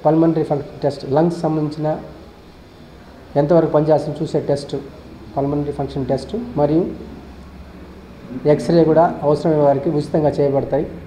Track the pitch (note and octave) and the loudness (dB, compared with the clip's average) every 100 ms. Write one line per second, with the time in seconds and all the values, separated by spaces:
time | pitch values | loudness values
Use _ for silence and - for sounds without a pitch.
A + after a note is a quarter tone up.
0 | D3+ D#3+ E3 D#3+ D3+ C#3+ - - C#3+ C#3 | 2 4 4 2 0 -2 -6 -4 -4 -4
1 | C#3 C#3+ E3+ E3+ D#3 D#3 D3+ D#3 D3+ D#3 | -2 2 2 0 -2 -2 -2 -4 -4 -4
2 | - - - - - - - - - - | -8 -18 -20 -20 -20 -20 -20 -20 -20 -20
3 | - - - C#3+ D3 E3+ D#3+ D3+ D#3 C#3+ | -20 -20 -4 0 4 4 4 2 4 2
4 | D3 C#3 D#3 D3+ C3 C#3+ - C#3 - - | 0 -6 -4 -2 -2 -2 -4 -10 -10 -18
5 | - - - C#3 C#3 C#3+ C#3+ C#3+ C#3 C#3+ | -20 -20 -10 -4 -2 -2 -4 -4 -4 -4
6 | B2+ C3+ - A3 A#3+ D3 D3 D#3+ - - | -2 -2 -4 -8 -6 0 2 2 0 -6
7 | - - - - - - - - - - | -14 -16 -18 -20 -20 -20 -20 -20 -20 -20
8 | - - - B2 C#3+ C#3+ - E3+ D#3+ D#3+ | -20 -20 -14 -2 2 2 4 4 4 4
9 | E3+ - C#3+ D3 E3+ D3+ C#3+ C#3 E3 D3+ | 4 2 0 2 2 4 4 4 2 -2
10 | D3 E3 D3 C#3+ C#3+ C3+ C3 C#3 - - | -2 0 0 2 2 2 0 -2 -4 -10